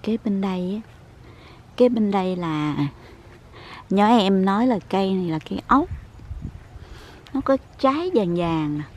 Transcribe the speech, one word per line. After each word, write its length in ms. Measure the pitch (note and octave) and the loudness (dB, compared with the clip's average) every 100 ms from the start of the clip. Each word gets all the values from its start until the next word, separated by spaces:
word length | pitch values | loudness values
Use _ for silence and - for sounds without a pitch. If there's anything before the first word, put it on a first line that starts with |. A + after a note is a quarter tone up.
Kế 140 | - A3+ | -2 -2
bên 180 | G#3+ G3 | -2 -2
đây 400 | G3 F#3 F3+ G#3 - | -2 -2 -4 -6 -10
á, 60 | - - - - - - - - - | -20 -20 -20 -20 -20 -20 -20 -20 2
kế 120 | B3 | 4
bên 220 | A#3 G#3 | 4 2
đây 240 | G3 F#3 F3+ | 2 0 -2
là 400 | E3+ D3+ D3+ C#3+ C#3+ - - - - - - - - - - | -2 -2 -2 0 -4 -6 -20 -20 -20 -20 -20 -20 -20 -20 -2
nhớ 280 | F#3+ G#3+ A#3+ | 2 4 4
em 280 | F#3+ G3 F#3+ | 4 4 2
nói 220 | G3+ B3+ | 2 2
là 120 | G#3+ - | 0 -2
cây 240 | F#3+ F#3+ | -2 0
này 160 | F#3+ F3 | 0 -2
là 100 | D#3+ - | -4 -6
cây 120 | F#3+ - | -10 0
ốc. 220 | C4+ F4+ - - - - - - - - - - - - - - | 0 2 -8 -14 -20 -14 -12 -12 -14 -20 -20 -20 -20 -20 -20 -8
Nó 80 | C4+ | -4
có 160 | C4+ C4+ - - | 0 -2 -2 0
trái 320 | C4+ C#4+ F#4 | 0 0 0
vàng 220 | D#4 F#3 F3 | 0 0 0
vàng 420 | E3+ D#3+ D3+ D3 | 0 0 -2 -4
nè. 60 | D3+ | -8